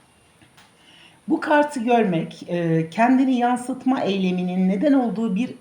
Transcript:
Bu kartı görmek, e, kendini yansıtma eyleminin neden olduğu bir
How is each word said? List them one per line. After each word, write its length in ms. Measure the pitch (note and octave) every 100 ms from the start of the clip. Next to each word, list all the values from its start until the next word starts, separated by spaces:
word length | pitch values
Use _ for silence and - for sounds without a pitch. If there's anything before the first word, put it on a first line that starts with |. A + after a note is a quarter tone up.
| _ _ _ _ _ - _ _ _ - - _ -
Bu 120 | D#4+
kartı 400 | D4+ D4 D4 C4+
görmek, 600 | A3+ A#3 G3+ E3 E3 - -
e, 420 | F3 E3 D#3+ D#3+
kendini 440 | - A#3+ C4 C4
yansıtma 680 | B3 A#3+ B3 B3+ C4 B3+ C4
eyleminin 680 | G3 G3 F#3 F3+ F3+ F#3 F#3
neden 240 | G3+ D4
olduğu 440 | C#4 A#3+ F#3 A3+ F#3+
bir 180 | B3 -